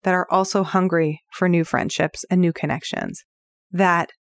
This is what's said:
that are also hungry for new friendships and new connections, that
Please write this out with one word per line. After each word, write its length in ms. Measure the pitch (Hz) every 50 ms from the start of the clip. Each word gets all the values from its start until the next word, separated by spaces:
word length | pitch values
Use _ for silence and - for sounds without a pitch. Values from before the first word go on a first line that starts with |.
| -
that 100 | 190 185
are 140 | 180 180 -
also 320 | - 185 190 185 - 202 190
hungry 580 | - - 190 185 185 170 165 165 151 151 - _ _
for 160 | - - 190 180
new 160 | 175 170 165
friendships 600 | - - - - - - - - - - - - -
and 120 | 185 185
new 100 | 180 170
connections, 720 | 165 - - 147 143 160 - - - - - - - - - _ _ _ _ _ _ _ _ _
that 380 | 185 180 196 185 175 170 165 - - _ _ _